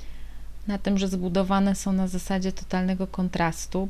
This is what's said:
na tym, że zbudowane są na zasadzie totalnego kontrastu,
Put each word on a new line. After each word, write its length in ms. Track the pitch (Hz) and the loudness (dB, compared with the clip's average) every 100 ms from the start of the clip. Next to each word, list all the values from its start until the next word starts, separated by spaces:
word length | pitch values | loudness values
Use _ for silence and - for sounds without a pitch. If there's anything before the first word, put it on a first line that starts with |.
| - - - - - - 202 | -8 -8 -8 -8 -8 -8 -4
na 100 | 202 | -2
tym, 200 | 196 196 | 2 2
że 100 | 190 | 2
zbudowane 680 | 185 180 185 185 196 196 190 | 0 2 2 4 4 4 2
są 180 | 196 | 2
na 140 | 190 190 | 2 2
zasadzie 440 | 185 - 190 190 | 0 0 0 0
totalnego 560 | 190 - 185 185 190 185 | -2 -2 0 2 0 -2
kontrastu, 840 | - 180 175 165 - - 180 | 0 0 2 0 0 -4 -2